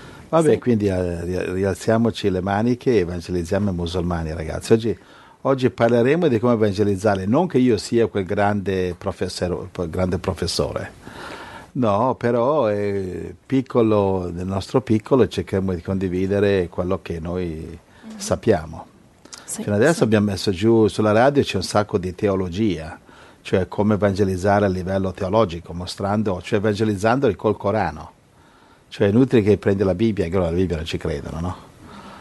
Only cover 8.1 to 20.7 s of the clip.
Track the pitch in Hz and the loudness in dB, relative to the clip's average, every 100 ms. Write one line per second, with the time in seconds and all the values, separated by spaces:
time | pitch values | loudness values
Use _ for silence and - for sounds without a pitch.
8.1 | 104 90 101 101 104 95 95 92 85 98 | 0 -2 0 0 0 -2 -2 -2 -4 -8
9.1 | 90 92 - 90 87 92 - 87 87 92 | -6 -6 -4 -4 -4 -8 -6 -6 -2 -2
10.1 | 87 - 90 85 - 69 - - - - | -2 -4 -4 -4 -2 -4 -4 -10 -14 -20
11.1 | - - - - - - 147 117 101 127 | -16 -16 -16 -16 -18 -12 -2 0 2 0
12.1 | 117 120 120 120 151 113 104 101 98 95 | 0 0 2 2 2 2 0 -2 -4 -4
13.1 | 87 87 87 _ 131 123 127 113 104 98 | -8 -10 -12 _ -2 0 2 4 4 2
14.1 | 95 87 85 92 98 - 135 - 110 - | 0 -4 -6 -4 -4 -2 -2 0 0 2
15.1 | 135 101 - 87 98 95 90 - 95 95 | 2 4 0 -2 -2 -2 -4 -4 -2 -2
16.1 | 90 95 101 101 98 85 - 90 95 - | -2 0 2 2 2 0 -4 -4 -4 -4
17.1 | 85 82 90 87 78 80 82 - - 220 | -8 -6 -4 -6 -8 -12 -16 -20 -20 -20
18.1 | 220 190 - - 95 80 80 - - _ | -12 -4 -2 2 2 0 -12 -16 -20 _
19.1 | _ - - - - - 104 135 165 120 | _ -20 -20 -14 -8 -2 2 4 4 4
20.1 | 107 104 98 - 90 110 | 4 2 -2 -4 0 4